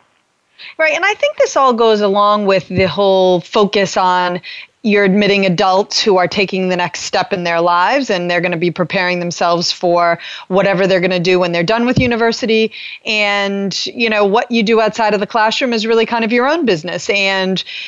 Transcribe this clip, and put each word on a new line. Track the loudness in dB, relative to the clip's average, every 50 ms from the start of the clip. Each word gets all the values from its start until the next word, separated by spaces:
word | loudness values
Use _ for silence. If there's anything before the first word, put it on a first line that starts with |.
| _ _ _ _ _ _ _ _ _ _ _ -20 -20 -14 -6
Right, | -4 -2 -2 -2
and | -2 -2
I | -4 -2
think | -2 -4 -2 0
this | 0 0 0 2
all | 2 2 2 2
goes | 4 2 2 2 2
along | 2 0 2 2 2 2 2 2 2
with | 2 0 0 0 -2
the | -2 0 0
whole | 0 0 0 2 4 4 4 4 4 2 2
focus | 0 -2 0 2 2 2 2 0 0 0 0
on | 0 2 2 2 2 0 0 -2 -6 -8 -12 -18 -18 -20 -20 _ _ -2
you're | 0 2 4 4
admitting | 4 4 2 2 2 2 2 0
adults | 0 0 2 2 2 2 2 0 0 -2 -2
who | 0 2 2
are | 2 2
taking | 0 0 -2 -2 -2 -2 -2 -2 -2
the | -2
next | -2 -2 -4 -6 -8
step | -8 -4 -2 -4 -2 -2 -4
in | -4 -2
their | -2 0 0
lives, | 2 2 2 2 2 2 2 0 0 -2
and | -2 -2 -2 -2
they're | -2 0
gonna | -2 -2 -2
be | -2 -2 -2
preparing | -2 -2 -4 -2 -2 -2 -2 -2 -2 -2
themselves | -4 -6 -4 -2 0 0 0 0 -2 -4
for | -4 -2 0 0 2 2 2 2 0 -2 -6 -12 -16 -16 -6
whatever | -2 0 2 2 2 2 2 2
they're | 2 2 2
gonna | 2 0 0 0
do | 2 2 2 2
when | 2 0 0
they're | 0 0
done | 0 0 0 0
with | 0 0 0
university. | 0 0 0 0 0 0 -2 -2 -2 0 0 2 0 -2 -4 -8 -16 -16 -18 -14 -8
And, | -4 -2 -2 0 0 0 0 -2 -2 -2 -2 -4 -4 -4 -6 -8
you | -8 -6 -4 -2 0
know, | 0 2 2
what | 2 2 0 0 0
you | 0 0
do | 2 2 2 2
outside | 2 0 0 0 0 0 0
of | 0
the | -2
classroom | -2 0 0 0 0 0 -2 -2 -2 -2
is | -2 -2
really | 0 0 0 0
kind | 0 -2 -2 -2
of | 0
your | 0 2 2
own | 2 0 0 0
business. | 0 0 0 -2 -6 -8 -6 -4 -2
And | -2 0 0 0 0 0 0 -2 -2 -4 -6 -8 -12 -14 -14